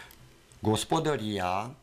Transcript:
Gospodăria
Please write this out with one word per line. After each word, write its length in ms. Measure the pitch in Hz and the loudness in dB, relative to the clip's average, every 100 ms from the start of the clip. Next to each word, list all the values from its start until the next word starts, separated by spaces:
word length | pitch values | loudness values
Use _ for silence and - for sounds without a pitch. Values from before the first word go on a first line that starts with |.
| - - - - - - | -18 -20 -20 -20 -20 -4
Gospodăria 1120 | 107 107 - 160 151 135 107 98 90 95 117 - | 2 2 2 0 2 0 -2 -2 0 0 -2 -10